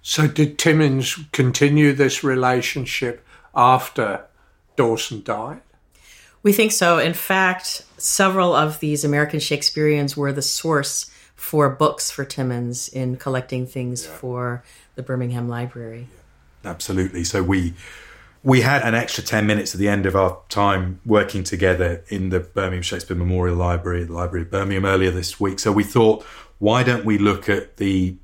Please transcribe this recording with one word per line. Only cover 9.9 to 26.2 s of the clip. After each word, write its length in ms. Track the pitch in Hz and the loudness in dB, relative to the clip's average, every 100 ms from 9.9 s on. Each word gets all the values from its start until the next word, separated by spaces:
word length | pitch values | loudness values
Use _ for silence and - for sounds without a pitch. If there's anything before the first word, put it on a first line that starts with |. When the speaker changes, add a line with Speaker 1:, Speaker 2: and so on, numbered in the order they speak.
| 147 143 143 | 2 0 -2
Speaker 2:
were 160 | 143 | -4
the 100 | 139 | -2
source 680 | 135 - 165 151 139 - - - - | -4 -4 0 0 0 -6 -10 -18 -20
for 360 | _ - 156 143 | _ -4 0 0
books 400 | 131 151 - - | 2 0 0 -8
for 140 | - | -6
Timmins 640 | 139 - 127 120 120 123 - | -10 -6 -4 -4 -6 -8 -10
in 280 | 131 127 127 | -6 -6 -4
collecting 500 | 139 131 123 127 127 | -4 -4 -4 -6 -6
things 380 | 131 123 123 | -6 -6 -8
Speaker 3:
Yeah. 80 | - | -12
Speaker 2:
for 500 | - 127 123 123 120 - - _ | -12 -10 -6 -6 -6 -12 -20 _
the 80 | - | -16
Birmingham 460 | 127 127 123 120 120 | -6 -4 -4 -4 -4
Library. 580 | 120 123 123 117 113 123 - _ _ _ _ | -6 -8 -10 -14 -16 -18 -20 _ _ _ _
Speaker 3:
Yeah, 80 | 92 | -14
absolutely. 540 | 87 - 95 92 - | -12 -4 -2 -2 -4
So 180 | 85 101 | -4 -2
we, 300 | 92 95 87 85 - - - - - _ | 0 0 0 -6 -18 -20 -20 -20 -20 _
we 180 | 135 131 | 2 4
had 220 | 131 139 | 6 2
an 120 | 117 | 2
extra 300 | 113 120 - | 0 -2 -6
ten 220 | 92 110 107 | -2 0 2
minutes 280 | 107 - | 0 -2
at 40 | 90 | -2
the 100 | 101 | 0
end 160 | 101 | 2
of 100 | 95 | 2
our 240 | 95 92 - - | 2 2 0 -8
time 500 | - 101 95 90 90 - | 0 0 0 -2 -6 2
working 380 | 104 98 101 | 2 2 -4
together 600 | 90 90 92 90 87 82 - | -4 0 2 2 0 -2 -6
in 200 | 101 92 | -4 -2
the 120 | 90 | -2
Birmingham 420 | 80 - 95 90 | -2 -4 -4 -4
Shakespeare 340 | 87 87 - 87 | -6 -8 -6 -4
Memorial 400 | 87 90 90 87 | -2 0 0 0
Library, 480 | 90 87 87 87 | 0 0 -2 -4
the 80 | 85 | -6
Library 300 | 85 87 87 | -6 -6 -6
of 80 | 85 | -4
Birmingham, 340 | 98 98 95 | -4 -2 0
earlier 260 | 98 95 95 | 2 2 2
this 300 | 87 87 - | 0 -6 -4
week. 180 | 101 95 | -4 -2
So 140 | 110 | 0
we 100 | 101 | 2
thought, 440 | 104 123 110 107 | 2 4 4 4